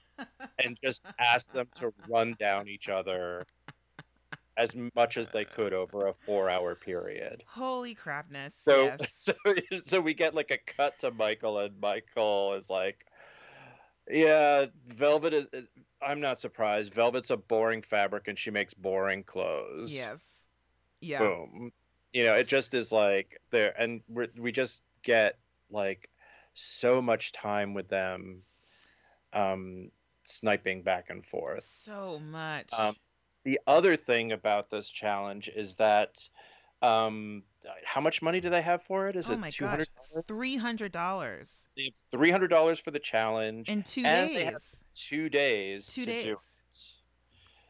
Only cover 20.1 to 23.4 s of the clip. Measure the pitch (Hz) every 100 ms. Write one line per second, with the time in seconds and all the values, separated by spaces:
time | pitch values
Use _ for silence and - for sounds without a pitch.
20.1 | 143 - - - _ _ _ _ _ 175
21.1 | 143 107 85 71 90 120 - _ _ _
22.1 | 123 117 110 123 139 - 127 110 110 101
23.1 | 98 98 -